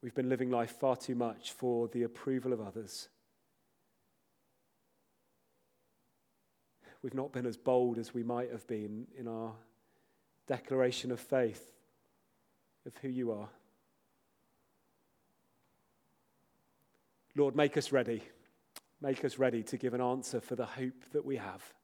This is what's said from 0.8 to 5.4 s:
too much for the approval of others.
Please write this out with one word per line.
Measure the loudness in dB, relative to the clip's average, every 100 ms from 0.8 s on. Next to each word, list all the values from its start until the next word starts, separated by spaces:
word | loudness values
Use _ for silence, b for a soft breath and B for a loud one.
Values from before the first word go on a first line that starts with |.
| 2 2
too | 0
much | 0 0 -2 -12
for | -4 0 2 0
the | 0
approval | -2 -2 -2 0 0
of | -2
others. | -2 -8 -10 -12 -14 _ _ _ _ _ _ _ _ _ _ _ _ _ _ _ _ _ _ _ _ _ _ _